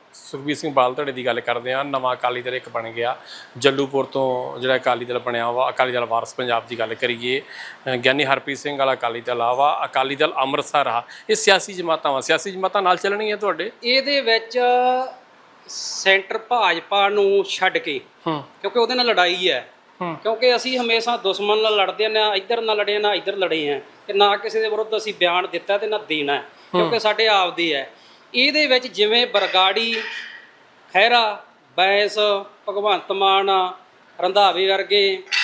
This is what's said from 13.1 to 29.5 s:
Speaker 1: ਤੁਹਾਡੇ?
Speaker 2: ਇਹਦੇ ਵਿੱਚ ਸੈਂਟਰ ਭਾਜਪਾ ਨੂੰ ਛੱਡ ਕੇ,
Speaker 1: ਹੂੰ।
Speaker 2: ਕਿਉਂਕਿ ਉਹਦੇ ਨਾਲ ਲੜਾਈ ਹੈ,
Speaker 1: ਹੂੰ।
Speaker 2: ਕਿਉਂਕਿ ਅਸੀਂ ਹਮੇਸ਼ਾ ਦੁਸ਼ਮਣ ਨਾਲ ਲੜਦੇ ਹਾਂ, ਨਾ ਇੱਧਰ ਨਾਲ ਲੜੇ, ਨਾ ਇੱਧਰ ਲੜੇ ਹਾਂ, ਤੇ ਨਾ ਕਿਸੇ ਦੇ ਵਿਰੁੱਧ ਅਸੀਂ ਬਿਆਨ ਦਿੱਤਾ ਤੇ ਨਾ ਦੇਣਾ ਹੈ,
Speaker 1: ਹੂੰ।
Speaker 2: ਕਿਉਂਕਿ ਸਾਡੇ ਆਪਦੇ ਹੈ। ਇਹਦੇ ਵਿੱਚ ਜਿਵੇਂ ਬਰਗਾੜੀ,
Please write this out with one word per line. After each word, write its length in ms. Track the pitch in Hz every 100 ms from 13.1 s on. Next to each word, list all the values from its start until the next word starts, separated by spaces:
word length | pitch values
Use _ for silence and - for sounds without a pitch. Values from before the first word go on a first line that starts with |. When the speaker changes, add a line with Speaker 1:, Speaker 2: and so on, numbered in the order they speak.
| 202 214 202
Speaker 1:
ਤੁਹਾਡੇ? 340 | 202 165 208 -
Speaker 2:
ਇਹਦੇ 380 | 240 262 262 277
ਵਿੱਚ 380 | 226 226 226 247 247 247 247 254 254 - - - - - -
ਸੈਂਟਰ 680 | - - - 190 196 196 220
ਭਾਜਪਾ 720 | - 247 190 170 - 202 202
ਨੂੰ 360 | 208 196 196 190
ਛੱਡ 320 | - 185 170
ਕੇ, 240 | 165 135 - _ 165
Speaker 1:
ਹੂੰ। 160 | 151 131 -
Speaker 2:
ਕਿਉਂਕਿ 180 | 196 240
ਉਹਦੇ 160 | 233 247
ਨਾਲ 100 | 240
ਲੜਾਈ 460 | 185 180 180 180
ਹੈ, 180 | 131 - - _ -
Speaker 1:
ਹੂੰ। 160 | 180 151
Speaker 2:
ਕਿਉਂਕਿ 340 | 214 220 247 240
ਅਸੀਂ 240 | 262 254
ਹਮੇਸ਼ਾ 380 | 233 226 233 233
ਦੁਸ਼ਮਣ 400 | 190 185 208 214
ਨਾਲ 180 | 220 208
ਲੜਦੇ 280 | 185 180
ਹਾਂ, 80 | 220
ਨਾ 240 | 214 214 196
ਇੱਧਰ 260 | 190 233
ਨਾਲ 160 | 220 208
ਲੜੇ, 220 | 208 208
ਨਾ 140 | 208
ਇੱਧਰ 220 | 185 196 196
ਲੜੇ 380 | 180 160 147
ਹਾਂ, 60 | 139 - - -
ਤੇ 60 |
ਨਾ 240 | 202 202 208
ਕਿਸੇ 240 | 214 220
ਦੇ 80 | 220
ਵਿਰੁੱਧ 280 | 214 220 214
ਅਸੀਂ 160 | 214
ਬਿਆਨ 340 | 185 175 175 185
ਦਿੱਤਾ 260 | 170 - 202
ਤੇ 100 | 214
ਨਾ 100 | 214
ਦੇਣਾ 360 | 156 156 143
ਹੈ, 60 | 139
Speaker 1:
ਹੂੰ। 420 | - - - 180
Speaker 2:
ਕਿਉਂਕਿ 180 | 170 226
ਸਾਡੇ 280 | 214 208 220
ਆਪਦੇ 480 | 202 180 170 170 143
ਹੈ। 160 | 131 - - - - 247
ਇਹਦੇ 320 | 277 302 294
ਵਿੱਚ 200 | 254 254
ਜਿਵੇਂ 400 | 180 208 233 247
ਬਰਗਾੜੀ, 720 | 202 185